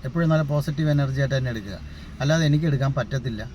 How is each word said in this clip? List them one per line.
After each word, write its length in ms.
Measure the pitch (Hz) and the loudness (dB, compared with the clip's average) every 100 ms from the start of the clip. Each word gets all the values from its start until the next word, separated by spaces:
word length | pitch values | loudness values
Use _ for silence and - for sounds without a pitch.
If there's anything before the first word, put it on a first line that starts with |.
| 139 | -4
എപ്പോഴും 200 | 165 165 | 0 4
നല്ല 120 | 156 143 | 4 2
പോസിറ്റീവ് 400 | 147 143 143 156 143 | 0 0 0 2 2
എനർജി 260 | 135 135 | 2 0
ആയിട്ട് 120 | 135 135 | 0 0
തന്നെ 140 | 127 | 0
എടുക്കുക. 240 | 113 98 87 - - - - | -4 -8 -10 -12 -14 -16 -4
അല്ലാതെ 220 | 135 160 151 | 0 2 4
"എനിക്ക് 180 | 151 160 | 4 2
എടുക്കാൻ 200 | 139 135 135 | 2 0 0
പറ്റത്തില്ല 440 | 120 139 120 110 117 | -2 -4 -4 -6 -10